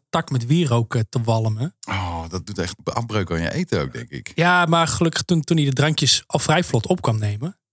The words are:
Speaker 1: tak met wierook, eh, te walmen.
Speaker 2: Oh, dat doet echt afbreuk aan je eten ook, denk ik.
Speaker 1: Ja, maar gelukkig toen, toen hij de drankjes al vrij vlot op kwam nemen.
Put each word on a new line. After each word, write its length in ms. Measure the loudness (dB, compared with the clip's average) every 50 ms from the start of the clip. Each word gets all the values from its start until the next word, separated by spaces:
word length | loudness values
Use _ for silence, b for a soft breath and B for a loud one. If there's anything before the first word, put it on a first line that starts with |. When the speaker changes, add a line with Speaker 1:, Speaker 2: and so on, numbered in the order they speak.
| _ _
Speaker 1:
tak 200 | -4 -4 -2 -2
met 140 | -2 -2 0
wierook, 500 | 2 2 2 2 2 2 0 0 0 0
eh, 60 | -2 -2 -2
te 120 | -2 -2
walmen. 540 | 0 2 2 2 2 0 -2 -2 -4 -6 -8 _ -10 -6
Speaker 2:
Oh, 400 | -4 -4 -4 -4 -6 -8 -8 -8
dat 160 | -8 -8 -8
doet 120 | -8 -6 -4
echt 180 | -4 -4 -6 -8 -8
afbreuk 480 | -6 -6 -4 -4 -4 -2 -2 -2 -2
aan 100 | -2 -2
je 120 | -2 -2 -2
eten 280 | -4 -4 -2 -2 -2
ook, 120 | -2 -4 -6
denk 160 | -10 -12 -10
ik. 220 | -10 -12 -12 -8 -2
Speaker 1:
Ja, 300 | 0 2 4 4 4 4
maar 220 | 4 4 2 2 2
gelukkig 340 | 2 2 0 0 0 -2
toen, 200 | -2 0 0 0
toen 160 | 2 2 2 2
hij 80 | 2
de 80 | 2 2
drankjes 500 | 2 2 2 2 2 2 2 2 2 0 0
al 120 | 0 2
vrij 240 | 4 4 4 4 2
vlot 240 | 2 0 0 0 0
op 140 | 0 0
kwam 180 | 0 -2 -2 0
nemen. 400 | 0 -2 -2 -4 -6 -8 -10 _ _ _